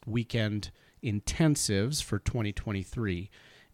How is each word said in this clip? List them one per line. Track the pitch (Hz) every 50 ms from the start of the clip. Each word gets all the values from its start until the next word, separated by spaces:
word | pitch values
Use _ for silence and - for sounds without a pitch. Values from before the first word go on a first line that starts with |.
| -
weekend | 120 110 120 113 - - 117 110 107 104 104 98 - - - - - _ - -
intensives | 127 104 104 - - - - 165 151 147 - - - 104 98 101 127 151 147 -
for | - 110 101
twenty | - - - 123 107 104 101
twenty-three. | - - 113 101 98 90 - - 131 113 101 90 87 92 - - - - - - - - _